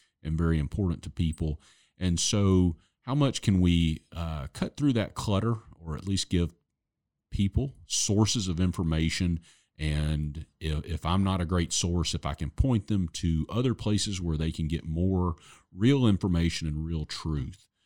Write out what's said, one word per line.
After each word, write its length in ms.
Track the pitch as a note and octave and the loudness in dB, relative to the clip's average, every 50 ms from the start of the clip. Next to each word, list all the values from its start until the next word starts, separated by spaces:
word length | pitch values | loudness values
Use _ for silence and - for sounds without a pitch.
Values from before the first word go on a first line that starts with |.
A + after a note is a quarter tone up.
| _ _ _ _ | _ _ _ _
and 160 | - D#2 D#2+ | -6 -4 -2
very 220 | D#2 E2+ E2 E2 D#2 | 2 2 2 2 2
important 420 | C#2+ C2 - - G2 F2 D#2+ - | 0 -2 -2 -2 -2 -2 -2 -4
to 80 | - D2+ | -8 -12
people. 500 | - - E2+ D#2 C#2+ - E2 D#2 D2 - _ _ _ _ _ _ _ | -4 -2 -2 -2 0 -2 -4 -4 -4 -6 _ _ _ _ _ _ _
And 220 | - F#2 F2+ E2+ E2 | -4 -2 0 0 0
so 560 | - - G#2+ G#2 G2+ F#2+ F#2+ F#2 F2+ F2 E2 - _ _ _ _ - | 0 0 2 2 4 6 6 6 4 4 0 -2 _ _ _ _ -8
how 120 | B2 C3+ | -4 0
much 260 | D3 C#3+ C3 - - | 2 2 2 0 0
can 180 | - A2+ G2 F2+ | 0 2 4 4
we, 420 | F2+ F2 F2 E2+ E2 D#2+ D#2+ - _ _ - | 6 6 6 4 4 2 0 -4 _ _ -10
uh, 320 | F2 E2+ D#2+ D#2 D2 C2+ - - | -8 -8 -6 -6 -8 -8 -10 -6
cut 240 | - F#3+ - - | -6 -6 -6 -4
through 160 | - C#3+ C#3+ B2 | -2 0 0 2
that 220 | A2+ G2 - - | 0 -2 -4 -6
clutter 400 | - - A2 G2 F#2+ G#2+ A#2 A2+ A2 - - - - | -8 -4 0 0 0 2 0 -2 -4 -6 -18 -20 -16
or 160 | E2 D#2+ D2+ | -10 -8 -8
at 120 | - F#2 | -6 -4
least 220 | G2 G2 F#2+ - - | -2 -2 -2 -2 0
give 240 | G2 F2 E2+ E2 - _ _ _ _ _ _ _ _ _ _ _ _ _ _ - | 2 0 0 0 -4 _ _ _ _ _ _ _ _ _ _ _ _ _ _ -6
people 420 | - - G2 F#2+ - A2+ C3+ C#3 - - - | -2 0 0 2 2 0 -2 -2 -8 -12 -10
sources 640 | - - - - - G2+ G#2 A2 G#2 - A#2+ F#2+ | -4 -4 -2 0 2 4 4 4 2 2 -2 -2
of 120 | F#2 E2 E2+ | -2 0 0
information? 800 | F#2 F2+ E2+ - F2 D#2+ D#2+ D#2 D#2+ E2 - - F#2 F2 E2+ E2 - _ _ _ _ _ _ | 0 0 0 0 0 0 2 2 0 0 0 0 0 0 -2 -2 -6 _ _ _ _ _ _
And 720 | - D2+ D2+ D2+ D2+ D2+ D2+ D#2 D2 D2+ D2+ C#2+ D#2 D2+ _ _ - | -6 -2 -2 0 0 0 0 -2 -2 -2 -4 -6 -10 -12 _ _ -8
if, 240 | D#2+ D#2 D2+ D2 - | -4 -4 -4 -4 -4
if 200 | - E2+ D#2 - | -6 -8 -4 -2
I'm 180 | E2 F2+ G2 G2 | 0 0 2 2
not 160 | F#2+ F#2+ F2+ | 0 0 -2
a 60 | F2 | -2
great 260 | D#2 F#2 F2 E2+ - | 0 0 0 0 0
source, 440 | - - - E2+ F2 F2 D#2+ - - | -2 -2 -2 0 0 0 0 -2 -4
if 100 | D#2+ - | -4 -4
I 80 | C#2+ C#2+ | -6 -6
can 160 | - D#2 C#2+ | -4 -6 -8
point 380 | - - - C3+ A#2+ G#2+ - | -2 0 0 2 2 0 0
them 200 | - G#2+ G2 F2+ D#2+ - | 0 -2 0 -2 -2 -4
to 320 | - - E2+ E2 D#2 D2+ | -4 -2 0 0 0 -2
other 260 | - F#2 A#2 C3 B2+ A2+ | -2 -4 -2 0 0 -2
places 440 | - - G#2+ G#2 G2 - G#2+ G2 F#2+ | -2 -2 0 0 0 0 -2 -6 -4
where 160 | F2 E2+ D#2 | -4 -2 -2
they 160 | D2+ D#2+ E2 | -2 -2 -4
can 160 | - - D#2+ | -2 -4 -4
get 160 | D2+ E2+ D#2 - | -4 -4 -4 -4
more 520 | E2 D#2 E2 F2+ F#2+ F#2+ F2+ F2+ F2 D#2+ - - - - - _ _ | -4 -2 0 0 0 2 2 0 0 -2 -4 -12 -20 -20 -20 _ _
real 360 | - F#2 G#2+ C3 C#3+ C3+ B2 | -4 2 2 4 4 6 4
information 600 | A2 G2 F2 - F#2+ F2 E2 E2+ E2 - - E2 | 4 4 4 2 2 2 2 2 2 0 -2 -4
and 160 | D#2 D2+ D2+ D#2+ | -4 -4 -4 -4
real 220 | E2 E2+ D#2 D2 | -4 -4 -6 -6
truth, 640 | - - - - D#2+ D2+ C#2+ B1 - F#2 - _ _ _ _ _ | -6 -10 -8 -6 -4 -4 -4 -4 -6 -10 -16 _ _ _ _ _